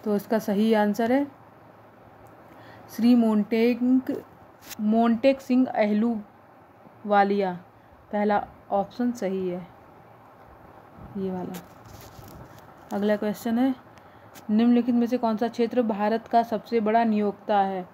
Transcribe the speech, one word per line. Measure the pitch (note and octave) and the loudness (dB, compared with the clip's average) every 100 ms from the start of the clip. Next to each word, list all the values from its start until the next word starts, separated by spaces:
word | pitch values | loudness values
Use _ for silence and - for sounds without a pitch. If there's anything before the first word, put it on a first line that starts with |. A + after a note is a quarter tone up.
तो | A3 G#3 | 0 -2
इसका | G3+ A3 | 0 -2
सही | G#3+ G3+ A3 | 0 0 2
आंसर | G#3+ G#3 G3+ A3+ | 4 2 0 0
है | C4 C#4+ - - - - - - - - - - - - - - - - | 0 0 -8 -20 -20 -20 -20 -20 -20 -20 -20 -20 -20 -20 -20 -20 -20 -14
श्री | - A#3 | 0 4
मोंटेक, | B3 A3+ G#3+ G3+ A3+ A#3 A#3+ B3 C4 C4 C4+ - - - - - - | 6 4 2 0 2 2 2 2 2 0 -10 -10 -20 -20 -20 -18 -4
मोंटेक | G#3+ A3 A#3 A3+ C4+ C4+ | 0 2 2 4 2 0
सिंह | - B3+ B3+ | 0 0 2
अहलूवालिया। | - G#3 G#3 A#3 A3 - - - - - - - - G#3 G3+ G3+ G3+ F#3+ F3 - - - - - | 0 0 0 0 -4 -10 -20 -20 -20 -20 -20 -20 -16 0 2 4 0 -2 -6 -14 -20 -20 -20 -8
पहला | G#3 G#3 G#3 - - - | -2 0 0 -4 -18 -4
ऑप्शन | G3+ G3 - B3 | -4 -4 -4 -4
सही | A#3+ F#3+ F#3+ F#3 | -4 -6 -4 -4
है, | F3+ F3 - - - - - - - - - - - - - - G3 | -6 -12 -20 -20 -20 -20 -20 -20 -20 -20 -20 -20 -20 -20 -20 -14 -8
ये | F#3+ | -6
वाला। | F#3 F3+ F3+ - - - - - - - - - - - - - | -6 -8 -12 -18 -20 -20 -20 -20 -20 -20 -20 -20 -20 -20 -20 -8
अगला | G#3 G#3 G#3 | -2 0 0
question | G#3+ G3+ A#3+ A3+ | -2 -4 -4 0
है, | C4 B3+ - - - - - - - | 0 -2 -12 -20 -20 -20 -20 -18 -2
निम्नलिखित | G#3+ A#3+ A#3+ A#3+ | 2 4 2 2
में | A#3+ A#3 | 0 0
से | B3 | -2
कौन | A3+ A3 | -2 -2
सा | A#3+ | -4
क्षेत्र | A#3+ A3+ A#3+ | -2 -2 0
भारत | A3+ G3+ G#3 A3+ - | -2 -2 -2 -2 0
का | A#3 | 0
सबसे | A3+ G#3+ - A#3 | 0 -6 -2 -2
बड़ा | G#3+ A3+ | 2 2
नियोक्ता | A#3 G#3 G#3 G3 - G#3 | 2 0 -2 -4 -2 0
है? | G3 F#3+ F3+ | 0 -4 -10